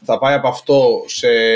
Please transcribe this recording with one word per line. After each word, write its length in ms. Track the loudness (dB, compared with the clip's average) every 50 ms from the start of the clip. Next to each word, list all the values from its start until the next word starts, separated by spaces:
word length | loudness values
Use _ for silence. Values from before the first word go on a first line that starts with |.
| _
θα 140 | -6 -4 -2
πάει 160 | 0 0 0
από 140 | 0 -2 -4
αυτό 560 | -4 -4 -2 0 2 2 4 2 0 -2 -4
σε 220 | -10 -10 -4 0 0 0 2 2 2 2